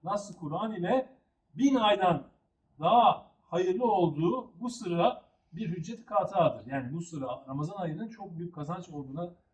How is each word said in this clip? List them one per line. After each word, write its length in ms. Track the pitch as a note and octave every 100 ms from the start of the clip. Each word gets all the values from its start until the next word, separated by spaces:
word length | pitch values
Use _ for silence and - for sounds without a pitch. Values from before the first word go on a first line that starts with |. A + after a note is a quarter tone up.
Nas-ı 320 | E3 G#3 - D#3+
Kur'an 360 | D3+ D#3+ A3
ile 340 | F#3 F3 C4 C4 - _ _ _
bin 200 | D3 C#4
aydan 480 | C4 G#3+ G#3 F3+ D3+ - _ _ _ _ _
daha 500 | D#3+ A#3+ A3 - - _
hayırlı 420 | _ E3+ F#3 F#3 B3
olduğu 680 | G3+ E3+ C#3+ E3+ B3+ A#3 E3
bu 100 | A#3+
sıra 520 | - G3 E3+ E3 - _ _ _
bir 160 | D#3+ A3
hüccet-i 360 | F3+ D#3+ A#3 -
katadır. 600 | G#3 - G3 D#3+ - A#2+
Yani 260 | C3+ B2
bu 80 | D#3+
sıra 420 | E3+ D#3 B2+ A#2+ -
Ramazan 280 | C3+ D#3 G3+
ayının 320 | E3+ D#3 A3
çok 300 | G#3+ G3+ E3
büyük 160 | F3
kazanç 340 | D#3 D3 F3+ F3
olduğuna 460 | D3 C3 C#3+ F3 - _